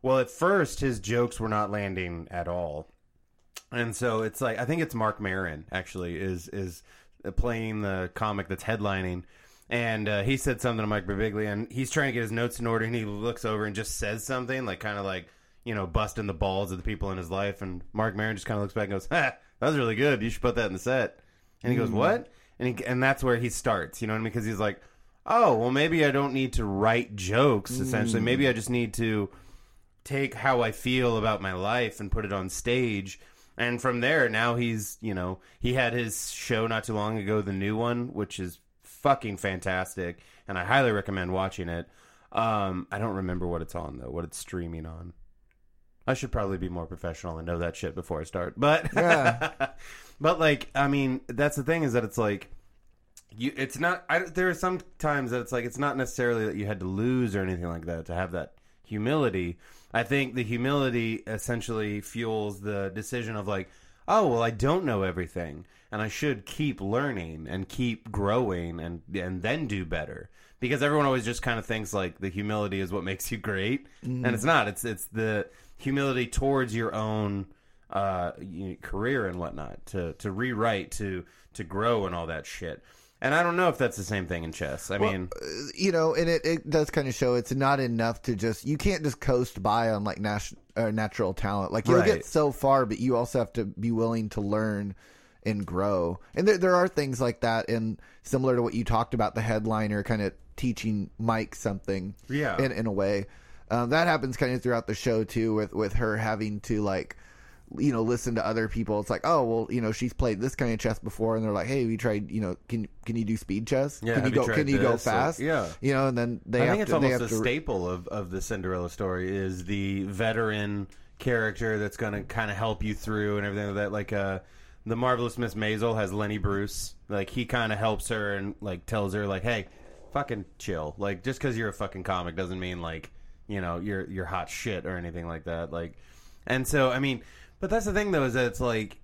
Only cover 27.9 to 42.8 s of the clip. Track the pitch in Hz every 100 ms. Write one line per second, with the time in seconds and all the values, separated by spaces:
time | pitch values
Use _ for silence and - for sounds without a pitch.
27.9 | 113 113 113 117 131 135 113 110 123 117
28.9 | 110 113 107 98 - - - - - _
29.9 | _ - 139 139 113 135 127 113 104 131
30.9 | 127 123 110 110 104 95 92 98 123 113
31.9 | - 101 - 104 98 92 - 120 127 123
32.9 | 104 95 - - _ - - 120 120 131
33.9 | 120 131 156 123 110 117 120 120 110 104
34.9 | - 113 95 90 92 - _ 120 127 120
35.9 | 120 113 - - - - 113 110 113 -
36.9 | 107 104 110 98 107 98 95 101 107 120
37.9 | 120 120 - 101 - 90 - _ _ -
38.9 | - 143 135 110 95 104 92 95 92 92
39.9 | - 87 87 - - - 92 90 135 127
40.9 | 104 98 95 90 92 95 - 85 85 82
41.9 | - - _ _ - 113 107 98 90